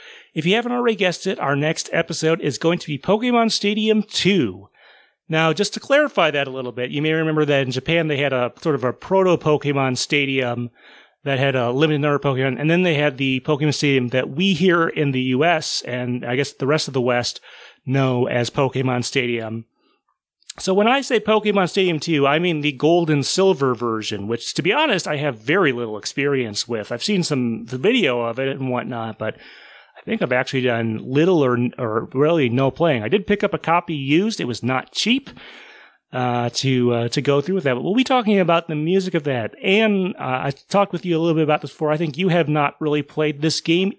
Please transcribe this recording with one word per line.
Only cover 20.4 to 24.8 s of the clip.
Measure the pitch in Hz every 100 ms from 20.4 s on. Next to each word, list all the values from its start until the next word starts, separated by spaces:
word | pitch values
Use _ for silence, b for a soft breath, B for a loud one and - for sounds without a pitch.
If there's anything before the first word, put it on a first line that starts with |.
| - -
So | -
when | 190 214
I | 277
say | 269 240
Pokemon | 214 220 214 202 175
Stadium | 202 185 160
two, | 165 156 139
I | 151
mean | 180 156
the | 147
gold | 135 151 175 160
and | 147 135
silver | - 190 160 139
version, | 120 120 110 107 101 101
which, | 117 -
to | -
be | 151
honest, | 262